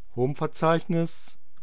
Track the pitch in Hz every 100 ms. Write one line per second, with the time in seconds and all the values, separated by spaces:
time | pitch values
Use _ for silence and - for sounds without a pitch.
0 | - 117 131 143 156 - 160 165 - 170
1 | 165 - - - - -